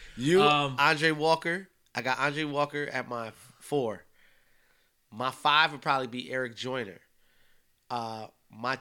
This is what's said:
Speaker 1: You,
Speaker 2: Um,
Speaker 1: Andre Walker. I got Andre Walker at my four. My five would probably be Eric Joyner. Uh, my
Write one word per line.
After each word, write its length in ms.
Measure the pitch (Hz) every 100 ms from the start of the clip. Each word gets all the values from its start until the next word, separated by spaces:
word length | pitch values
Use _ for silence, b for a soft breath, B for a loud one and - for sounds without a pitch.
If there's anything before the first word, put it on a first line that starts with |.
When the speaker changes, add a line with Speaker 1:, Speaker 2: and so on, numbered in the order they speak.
| B -
Speaker 1:
You, 260 | 135 185
Speaker 2:
Um, 340 | 151 147 139 127
Speaker 1:
Andre 320 | 147 151 160
Walker. 580 | 151 160 160 170 180 190 _ _
I 100 | -
got 180 | 123 123
Andre 240 | 143 143
Walker 400 | 151 143 147 147 143
at 160 | 131 120
my 240 | 120 110 - - _
four. 460 | - 147 117 98 - _ _ _ _ _ _ _ _ _ _
My 220 | 107 131
five 400 | - 151 147 160
would 100 | 143
probably 240 | 160 135 131
be 240 | 123 -
Eric 240 | 131 127 110
Joyner. 440 | 123 131 104 85 _ _ _ _ _ _ _ _ -
Uh, 380 | 120 113 110 107 _ _
my 260 | 110 123 131